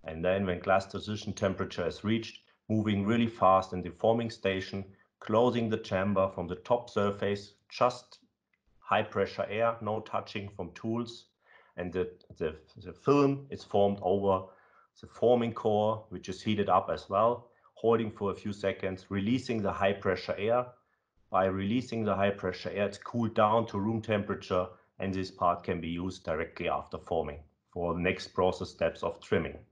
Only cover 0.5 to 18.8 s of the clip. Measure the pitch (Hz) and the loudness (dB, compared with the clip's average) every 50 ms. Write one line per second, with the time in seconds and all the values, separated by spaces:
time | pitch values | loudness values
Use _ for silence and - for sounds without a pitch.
0.5 | 87 87 - 98 95 95 95 - - 95 - - 107 104 - - 92 - 107 95 | -2 -2 2 2 2 2 2 -2 -10 -10 -6 -6 -8 -6 -6 -8 -6 -2 -2 -2
1.5 | 92 - 98 - - - 90 82 80 - - 104 113 117 113 - - - _ _ | 0 -2 -6 -6 -4 -4 -4 -4 -4 -4 -2 0 0 0 -2 -6 -14 -18 _ _
2.5 | _ _ _ - 110 110 104 107 104 98 98 101 117 117 117 110 - - 101 92 | _ _ _ -2 0 0 2 2 2 2 2 2 2 2 2 0 0 4 4 6
3.5 | 95 95 92 - - 90 90 87 82 - - 107 113 117 117 113 - - - 98 | 6 6 4 0 -6 -6 -6 -6 -6 2 4 4 4 4 0 -4 -6 -2 0 0
4.5 | 95 95 92 - - 98 98 - - _ _ _ _ _ - - 107 110 120 123 | 0 0 -2 -4 -6 -8 -8 -8 -16 _ _ _ _ _ -4 2 4 6 6 4
5.5 | 110 120 117 110 107 110 - - 104 92 95 104 101 95 95 95 - - 87 82 | 4 2 0 0 -2 -4 -4 -2 -2 0 2 2 2 2 2 0 0 -6 -6 -6
6.5 | 90 - - - 123 120 - - - 107 101 101 98 - 107 101 101 101 - - | -6 -8 0 0 0 0 0 -2 -2 0 0 0 0 -2 -2 -2 -2 -4 -6 -14
7.5 | _ _ _ _ - - 127 123 123 - - _ - _ _ _ _ _ _ _ | _ _ _ _ 0 2 2 2 2 -2 -16 _ -20 _ _ _ _ _ _ _
8.5 | _ _ _ _ _ _ _ - 95 104 110 107 - 107 98 95 - - - - | _ _ _ _ _ _ _ 0 0 0 0 0 0 -2 -2 -2 0 -6 -6 -4
9.5 | 101 110 113 117 117 - 113 104 107 110 110 - - 101 101 - - 107 98 98 | -2 0 0 0 0 -2 -4 -4 -4 -4 -6 -6 -6 -6 -6 -6 -10 -10 -10 -10
10.5 | - - 90 85 - - - 113 113 120 120 117 117 - - _ _ _ _ _ | -10 -10 -12 -12 -12 -10 -6 -4 -4 -4 -4 -6 -10 -18 -20 _ _ _ _ _
11.5 | - - _ _ _ - 90 90 82 92 90 - - - - _ - - 85 78 | -20 -20 _ _ _ -8 -8 -6 -2 -4 -4 -4 -6 -16 -20 _ -8 -4 -4 -4
12.5 | 76 - - _ _ - 95 92 82 - _ - 143 143 143 139 139 139 - - | -4 -6 -18 _ _ -18 -16 -16 -16 -4 _ 4 6 6 6 4 2 0 -6 -12
13.5 | - 101 - - - 101 101 101 101 98 - 92 95 101 98 98 95 92 92 - | -12 -14 -12 -2 2 4 4 4 2 0 0 0 0 2 4 2 2 2 0 -6
14.5 | - _ _ _ _ _ _ _ _ _ - - - - - 117 123 120 117 117 | -18 _ _ _ _ _ _ _ _ _ -20 -20 -6 2 4 6 6 6 4 0
15.5 | 107 - - 113 107 104 104 107 110 107 - - - - - - 92 - - 110 | -2 -2 0 2 2 4 4 2 0 -2 -6 -12 -12 -12 -8 -10 -10 -6 -2 0
16.5 | 107 101 101 98 90 95 - - 82 78 - - 98 98 110 117 120 120 - - | 0 2 2 4 4 2 4 2 -4 -4 -4 -2 2 4 4 4 2 0 -6 -20
17.5 | _ _ _ _ _ - - 113 117 113 113 107 104 - 104 98 90 - - 104 | _ _ _ _ _ 0 2 4 4 4 2 -2 -4 -4 -4 -4 -4 -4 -6 -8
18.5 | 98 - - 98 95 - | -6 -2 -2 -2 -2 -2